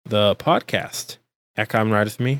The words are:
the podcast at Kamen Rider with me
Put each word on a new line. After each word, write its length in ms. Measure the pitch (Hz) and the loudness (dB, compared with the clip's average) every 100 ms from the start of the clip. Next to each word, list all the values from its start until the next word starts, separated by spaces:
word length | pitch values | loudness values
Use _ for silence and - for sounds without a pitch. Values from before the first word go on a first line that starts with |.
the 320 | - 107 104 98 | -4 2 2 2
podcast 840 | - 180 - 98 78 - - - _ _ _ - | 0 0 0 -6 -6 -10 -12 -16 _ _ _ -6
at 140 | 110 | -2
Kamen 220 | 113 110 | 0 2
Rider 140 | 107 104 | 2 0
with 140 | - | -2
me 200 | 123 | -2